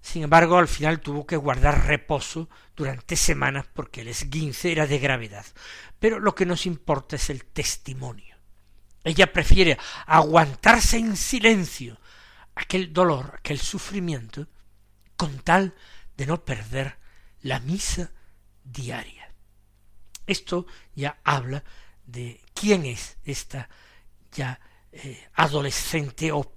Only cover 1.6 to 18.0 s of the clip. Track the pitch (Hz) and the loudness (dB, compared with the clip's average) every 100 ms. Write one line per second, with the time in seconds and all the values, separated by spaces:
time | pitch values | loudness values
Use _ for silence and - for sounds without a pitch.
1.6 | 143 139 131 147 - 147 - 160 165 - | 4 6 4 2 0 -4 -4 -10 -12 -16
2.6 | - - 139 131 - 170 - 143 135 139 | -20 -10 -8 -8 -6 0 0 2 -2 -4
3.6 | - - - - 117 120 139 151 151 123 | -10 -12 -12 -14 -12 -8 -6 -6 -6 -4
4.6 | 175 156 151 143 139 127 110 101 - - | -2 0 0 0 0 -2 -6 -16 -20 -20
5.6 | - - - - 220 226 208 - 180 170 | -20 -20 -20 0 0 2 0 0 -2 0
6.6 | 180 165 - 143 - 147 - 139 - - | -4 -6 -2 -4 -4 -6 -6 -6 -8 -6
7.6 | - - - 131 127 120 - - - - | -4 -6 -10 -12 -12 -14 -20 -20 -20 -20
8.6 | _ - - - 160 160 180 175 - 190 | _ -20 -20 -8 -2 4 4 4 10 10
9.6 | 170 131 - - - 160 151 165 151 135 | 10 2 -4 -14 4 4 8 6 4 4
10.6 | 208 233 - 233 226 196 - 254 220 214 | 6 6 6 4 0 -2 -2 2 4 4
11.6 | 160 - 120 110 - - - - - - | 0 -8 -14 -16 -20 -20 -20 -20 -16 -10
12.6 | - 185 180 156 180 139 131 - - 147 | -4 -4 -2 2 2 2 -6 -12 -8 -4
13.6 | - 196 - 196 175 139 113 - 156 - | -4 -4 -8 -6 -4 -6 -10 -14 -14 -18
14.6 | - _ _ _ _ - 156 135 - 180 | -20 _ _ _ _ -6 -6 -4 2 2
15.6 | 190 - - - - - 135 170 - 117 | 2 -6 -20 -18 -18 -8 -6 -4 -6 -8
16.6 | 107 131 135 - - - - - 131 127 | -6 -6 -6 -10 -20 -20 -20 -12 -6 -6
17.6 | 127 190 - - | -4 -4 -4 -6